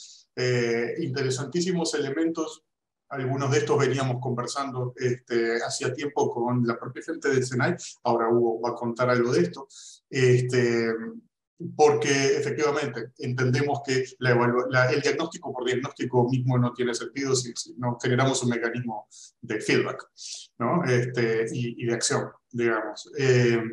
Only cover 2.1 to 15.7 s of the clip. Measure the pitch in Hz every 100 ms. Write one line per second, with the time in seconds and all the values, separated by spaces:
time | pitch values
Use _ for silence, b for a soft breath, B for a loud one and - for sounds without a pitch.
2.1 | 147 165 160 160 - _ _ _ _ _
3.1 | 131 127 131 135 151 - 147 131 135 131
4.1 | 127 123 117 127 139 135 127 123 - 127
5.1 | 123 - 117 113 117 131 - 127 131 143
6.1 | 147 123 120 120 123 117 117 127 151 -
7.1 | 160 143 131 127 123 151 175 B - 120
8.1 | 117 117 120 117 117 120 117 117 117 123
9.1 | 123 120 147 170 160 - B B B _
10.1 | 135 127 123 123 123 120 117 113 113 -
11.1 | - - _ _ - 175 - 220 - 151
12.1 | 139 135 151 - - 147 151 139 117 -
13.1 | - 131 123 127 127 143 - - 131 131
14.1 | - 127 117 123 123 127 131 127 147 139
15.1 | 160 160 175 - 123 123